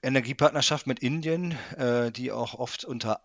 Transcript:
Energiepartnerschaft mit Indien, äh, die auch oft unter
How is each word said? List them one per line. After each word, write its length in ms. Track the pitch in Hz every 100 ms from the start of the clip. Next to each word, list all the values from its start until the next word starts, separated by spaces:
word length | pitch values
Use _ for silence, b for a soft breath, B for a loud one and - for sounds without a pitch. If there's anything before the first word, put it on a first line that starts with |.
Energiepartnerschaft 840 | 131 135 120 143 147 147 - 151 -
mit 140 | 123
Indien, 580 | 127 156 156 165 175 147 B -
äh, 360 | 123 120 120
die 180 | 113 123
auch 240 | 107 117
oft 300 | 117 127 -
unter 360 | - 123 113 107